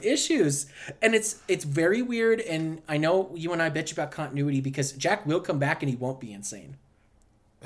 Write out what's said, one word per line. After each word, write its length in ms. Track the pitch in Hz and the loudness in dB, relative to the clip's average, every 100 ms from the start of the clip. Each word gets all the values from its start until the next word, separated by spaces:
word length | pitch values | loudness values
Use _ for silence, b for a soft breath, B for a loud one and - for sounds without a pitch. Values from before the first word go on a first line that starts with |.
issues. 640 | 214 302 - 311 156 139 - B B B | 2 2 2 4 4 2 -4 B B B
And 140 | 220 214 | 2 2
it's, 260 | 214 - - | 0 -6 -2
it's 180 | 175 151 | -2 0
very 360 | 147 165 220 | 2 4 2
weird, 380 | 247 233 226 226 | 0 2 4 2
and 400 | - 160 160 160 - | 0 -2 -2 -6 -4
I 100 | 151 | 0
know 340 | 160 190 190 170 | 4 2 0 -4
you 180 | 165 | -2
and 80 | 170 | 0
I 80 | 160 | 0
bitch 220 | 151 160 | 0 -4
about 200 | - 143 | -4 -6
continuity 500 | - 151 143 143 139 | -6 -4 -2 0 0
because 300 | 135 139 135 | 0 -2 -4
Jack 340 | - - 208 151 | 0 0 0 2
will 140 | 175 | 0
come 180 | 180 151 | 0 0
back 220 | 143 160 | 0 0
and 80 | 143 | -2
he 60 | 120 | -2
won't 240 | 127 131 | -4 -6
be 120 | 113 | -10
insane. 460 | 101 101 104 71 - _ _ _ _ _ _ _ _ | -12 -12 -12 -16 -20 _ _ _ _ _ _ _ _